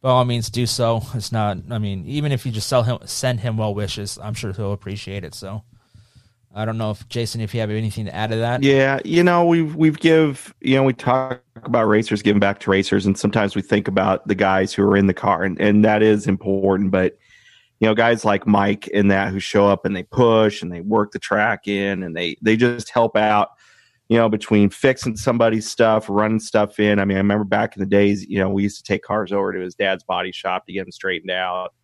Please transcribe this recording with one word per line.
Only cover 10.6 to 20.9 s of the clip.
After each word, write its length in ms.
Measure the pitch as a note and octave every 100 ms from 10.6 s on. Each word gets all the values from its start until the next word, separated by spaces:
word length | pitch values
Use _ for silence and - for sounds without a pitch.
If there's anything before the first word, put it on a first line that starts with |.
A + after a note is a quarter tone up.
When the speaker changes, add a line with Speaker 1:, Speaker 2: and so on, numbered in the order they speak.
| B2+ C3+
Speaker 2:
know, 80 |
we 80 | C3+
talk 500 | B2 - C3 C3 B2+ _ -
about 220 | - A#2+ A2
racers 360 | G#2+ A2+ G#2+
giving 200 | G#2 G2+
back 180 | G2 G2+
to 120 | -
racers, 340 | G2 G2 G#2 G2
and 120 | F#2+
sometimes 380 | G#2+ A2+ G2+ G2+
we 60 |
think 260 | F#2+ G#2 -
about 400 | G2 F#2 F#2+ -
the 80 | G2
guys 380 | G2 F#2+ F#2+
who 100 | -
are 140 | G2+ G2
in 100 | G2
the 60 |
car, 300 | F2+ - F2+
and, 180 | F#2+ F2
and 240 | G#2 G#2 G#2+
that 180 | G#2+
is 240 | G#2+ G#2 G#2
important, 640 | F#2+ G2 G2 G2 F#2+ G2
but, 260 | F#2 F#2 - _ _ _ _ _ _
you 80 | A2
know, 80 | A2
guys 300 | A#2 A#2 A2
like 200 | G2+ -
Mike 440 | G#2 G2+ G2 -
and 160 | G2+ G2+
that 200 | G2 G2
who 80 | F#2+
show 280 | - G#2+ G2+
up 180 | G2 F#2+
and 100 | G2
they 80 |
push 580 | - - A#2+ A2+ G#2+ G#2
and 120 | F#2+
they 80 | F2
work 300 | F#2